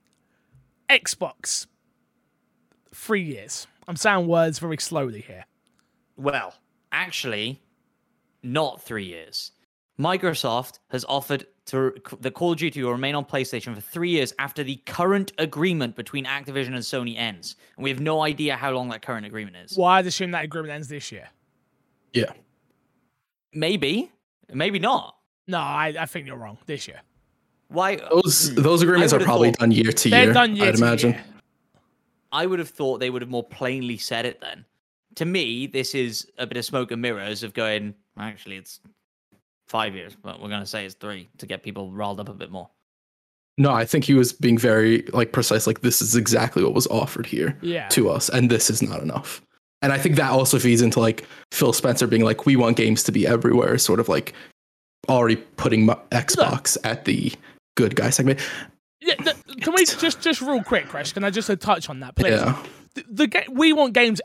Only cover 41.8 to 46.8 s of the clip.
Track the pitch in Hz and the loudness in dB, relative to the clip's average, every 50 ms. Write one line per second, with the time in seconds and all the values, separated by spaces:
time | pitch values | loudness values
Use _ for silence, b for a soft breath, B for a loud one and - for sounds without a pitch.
41.8 | 98 95 95 104 104 101 101 95 101 104 101 - 85 - 92 92 90 - _ _ | -12 -12 -10 -8 -8 -8 -8 -10 -12 -14 -14 -16 -16 -14 -14 -16 -16 -18 _ _
42.8 | _ _ _ _ _ _ _ _ _ _ _ _ _ _ _ - 139 143 127 113 | _ _ _ _ _ _ _ _ _ _ _ _ _ _ _ 2 2 2 2 0
43.8 | 117 - - 151 135 - 143 131 123 120 - - 131 120 117 113 117 123 110 110 | 0 0 0 0 4 4 6 6 4 4 0 0 2 2 4 4 4 4 4 6
44.8 | 110 113 113 113 - - - 123 117 - - 127 117 - - - - - 120 - | 6 4 4 2 0 0 0 0 0 0 0 -2 0 2 0 2 2 0 0 0
45.8 | - 123 120 - - 107 107 120 110 - - 113 - - - - 92 - - 113 | 0 0 2 2 0 2 2 2 2 2 2 2 0 0 0 2 2 2 2 2